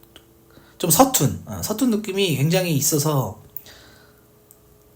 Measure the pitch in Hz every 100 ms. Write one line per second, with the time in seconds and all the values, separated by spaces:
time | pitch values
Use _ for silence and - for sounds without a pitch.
0 | - - - - - - - - 175 170
1 | 269 - 127 87 - 95 - 214 254 208
2 | 214 190 196 127 151 185 180 139 - 147
3 | 151 143 107 - - - - - - -
4 | - - - - _ - - _ -